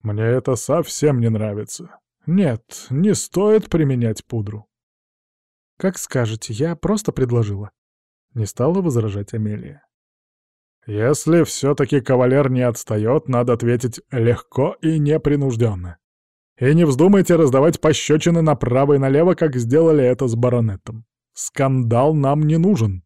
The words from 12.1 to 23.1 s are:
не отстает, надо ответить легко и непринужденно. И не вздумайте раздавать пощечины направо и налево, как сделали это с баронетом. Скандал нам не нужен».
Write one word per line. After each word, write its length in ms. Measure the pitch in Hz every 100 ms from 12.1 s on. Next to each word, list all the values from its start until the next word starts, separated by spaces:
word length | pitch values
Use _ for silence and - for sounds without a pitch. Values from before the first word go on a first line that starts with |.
| 127 127 135 139
не 120 | 127
отстает, 680 | 123 117 - 107 107 147 -
надо 240 | 123 123
ответить 460 | 117 120 120 123 - _
легко 680 | 127 113 120 - - 147 -
и 160 | 156 160
непринужденно. 1000 | 143 151 147 143 139 117 117 95 90 85 _ _ _ _ _ _
И 140 | 127 156
не 100 | 165
вздумайте 500 | 127 175 202 - 170
раздавать 440 | 151 131 151 156
пощечины 600 | 156 151 - 151 175 170
направо 520 | 156 139 - 123 139
и 40 | 139
налево, 380 | 135 139 175 175
как 200 | 160 127
сделали 480 | 117 143 165 151
это 240 | 127 123 131
с 80 | 117
баронетом. 680 | 123 120 113 98 - 113 117 _ _
Скандал 800 | - - - 135 131 117 117 139
нам 300 | 156 135 147
не 140 | 151 160
нужен». 460 | 175 180 110 92 _